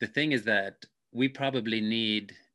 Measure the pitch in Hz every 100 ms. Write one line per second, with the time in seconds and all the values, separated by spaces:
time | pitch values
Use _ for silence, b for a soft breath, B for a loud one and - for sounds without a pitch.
0 | 113 143 151 131 107 104 98 - - _
1 | _ 117 135 135 139 127 110 110 107 113
2 | 110 107 101 - _